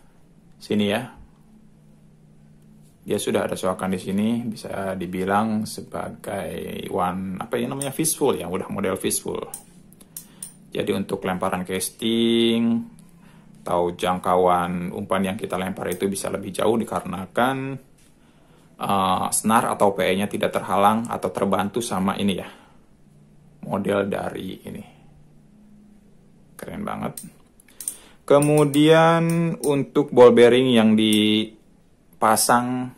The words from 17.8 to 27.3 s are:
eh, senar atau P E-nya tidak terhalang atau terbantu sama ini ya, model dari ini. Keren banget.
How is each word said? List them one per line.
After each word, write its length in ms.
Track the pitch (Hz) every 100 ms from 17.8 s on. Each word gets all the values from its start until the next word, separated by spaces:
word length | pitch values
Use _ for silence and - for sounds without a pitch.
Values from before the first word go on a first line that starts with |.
| - _ _ _ _ _ _ _ _ -
eh, 520 | - 98 95 92 98
senar 400 | - 107 113 113
atau 240 | - 101 104
P 80 |
E-nya 240 | 90 95 101
tidak 240 | 101 92
terhalang 560 | 101 - 98 98 110 117
atau 240 | 101 95
terbantu 480 | - 98 101 101 120
sama 400 | 117 95 98 -
ini 140 | 101 87
ya, 140 | - - - _ _ _ _ - _ - - - -
model 460 | 101 101 101 101
dari 560 | 98 - - 95 104 -
ini. 180 | 95 104 - - - - - _ - - - - - - - - - - -
Keren 240 | - - -
banget. 400 | 104 110 - -